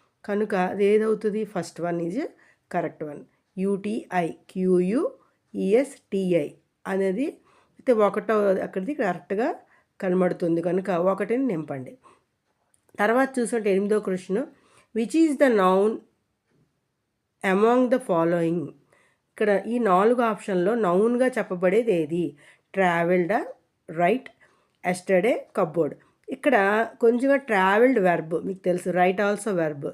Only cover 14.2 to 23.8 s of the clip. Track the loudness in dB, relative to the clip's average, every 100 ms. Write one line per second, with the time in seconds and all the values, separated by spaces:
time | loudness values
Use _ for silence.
14.2 | -4 -6 -6 _ _ _ _ -6 -2 2
15.2 | 2 4 4 4 4 4 2 -2 -12 _
16.2 | _ _ _ _ _ _ _ _ _ _
17.2 | _ _ 0 2 4 4 2 0 0 0
18.2 | 2 0 0 -2 -6 -12 _ _ _ _
19.2 | _ -4 0 0 0 -2 2 4 4 2
20.2 | 0 -2 -4 0 0 0 2 2 2 2
21.2 | 0 -2 -6 -2 0 2 2 0 0 -2
22.2 | -4 -8 -20 _ _ 0 2 2 2 2
23.2 | 2 -2 -4 -14 _ _